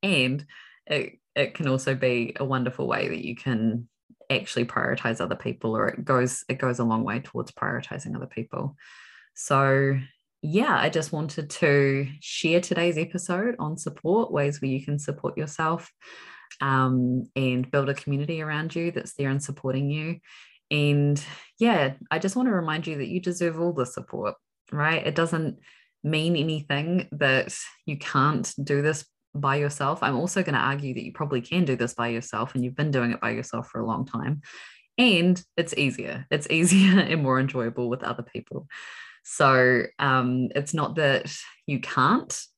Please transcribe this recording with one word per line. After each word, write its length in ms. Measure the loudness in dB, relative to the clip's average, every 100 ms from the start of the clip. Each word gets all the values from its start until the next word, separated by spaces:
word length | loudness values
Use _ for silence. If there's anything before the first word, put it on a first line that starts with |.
And 420 | 2 2 2 0 -6 -20 -20 _ -4
it, 320 | -4 -4 -10 _ -2
it 180 | -2
can 140 | 0 0
also 260 | 0 0
be 400 | 0 2 2 -2 -4
a 80 |
wonderful 440 | -2 0 0 -2 -2
way 200 | 0 -2
that 160 | -4
you 120 | -6 -6
can 520 | -2 0 2 0 -6 _ _ _ -4
actually 340 | -4 -2 -4
prioritize 560 | -2 0 0 0 -2 -2
other 140 | -4
people, 420 | -4 -6 -4 -2 0
or 120 | 0
it 160 | -2
goes, 400 | 0 2 2 -2 -6
it 100 | -2
goes 200 | -2 0
a 60 |
long 200 | 2 2
way 160 | 0 -4
towards 300 | -6 -8 -8
prioritizing 640 | -6 -4 -4 -6 -10 -8
other 120 | -10 -10
people. 500 | -10 -10 -6 -8 -8 -20 -20 -20 -20 -20
So 640 | -16 0 2 4 4 4 0 -4 _ _ _
yeah, 340 | -2 0 2 2
I 100 | 2
just 240 | 0 -2
wanted 380 | -4 -4 -6 -8
to 580 | 0 4 6 4 2 -2 -8
share 400 | -10 -2 2 2
today's 360 | 2 0 0 0
episode 600 | -2 -6 -4 -2 -2 -4
on 180 | -6 -6
support, 560 | -8 -8 0 0 2
ways 280 | 0 0 0
where 100 | -2
you 140 | -4
can 140 | -2 -4
support 380 | -4 -6 -6 -6
yourself, 560 | -8 -2 -2 -2 -6 _ -20 -20 -20 -20 -20 -4
um, 640 | 2 4 4 4 2 0 -2 -2
and 340 | 0 0 0
build 180 | 0 0
a 60 |
community 460 | -2 -2 -2 -2 -4
around 340 | -4 -4 -4
you 160 | -2 -4
that's 240 | -4 -10
there 160 | -4 -2
and 120 | -2
supporting 480 | -4 -6 -2 0 0
you. 280 | -2 -4 -8 _ -20 -20 _ _
And 520 | 2 4 4 4 2 -2 -16 -20 _
yeah, 360 | 4 4 2 -2 -4
I 80 | -2
just 180 | 0 0
want 120 | 2
to 60 |
remind 320 | 2 0 -2 -4
you 120 | -6
that 100 | -4
you 120 | -4
deserve 400 | -4 0 -2 0
all 120 | -2
the 120 | 0
support, 520 | -4 -4 -10 -6 -6 -6 _ _ _
right? 320 | -2 0 2
It 120 | 0 0
doesn't 420 | 0 0 -4 -6 -16 _ _ _
mean 320 | -2 0 2 2
anything 720 | 0 -2 -2 -2 0 0 -2
that 420 | 0 2 2 0 -8 -14 -14
you 140 | -8 -8
can't 560 | -2 2 4 2 -2 -6
do 180 | -2 2
this 240 | 2 0 -6 _ _
by 220 | -4 0 2
yourself. 460 | 0 0 -2 0
I'm 140 | 0 0
also 260 | 0 0
gonna 160 | 0 2
argue 360 | 2 0 -4
that 100 | -6
you 80 | -8
probably 280 | -6 -2 -2
can 240 | -2 0
do 120 | 2 2
this 180 | -2
by 140 | -2 -2
yourself, 460 | -2 -4 -4 -4
and 100 | -2
you've 120 | -4 -2
been 140 | 0
doing 220 | 2 0
it 80 | 0
by 100 | -2
yourself 380 | -4 -6 -8 -8
for 120 | -6
a 60 | -4
long 180 | -4
time. 380 | -4 -6 -4 -6 -8 -20 -20 -20 _ 0
And 440 | 4 6 4 2 0 -4
it's 180 | -2 0
easier. 500 | 0 0 -8 -8 -2
It's 180 | -2 0
easier 500 | 2 6 8 8 6
<laughs> 0 |
and 220 | 6 2
more 180 | 2 2
enjoyable 480 | 2 0 -4 -2 -2
with 140 | -2
other 200 | -4 -6
people. 440 | -8 -10 -10 -12 -12 -16 -16 -16 -18 -20
So, 640 | -14 2 4 6 6 4 0 _
um, 500 | 2 2 2 0 0
it's 200 | -2 -2
not 220 | -2 -2 2
that 360 | 2 2 0 -12 -16 -16 -4
you 140 | -4
can't 580 | -2 2 4 2 0 -10 -12